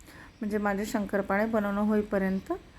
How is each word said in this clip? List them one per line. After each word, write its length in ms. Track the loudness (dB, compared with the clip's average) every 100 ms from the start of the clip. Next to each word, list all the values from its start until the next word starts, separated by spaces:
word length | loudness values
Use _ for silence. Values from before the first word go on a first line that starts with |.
| -20 -20 -18 -8
म्हणजे 180 | -4 0
माझे 260 | 0 0 -2
शंकरपाळे 600 | -2 0 0 2 2 2
बनवणं 340 | 2 0 2
होईपर्यंत 680 | 2 2 2 0 0 0 -2 -6 -8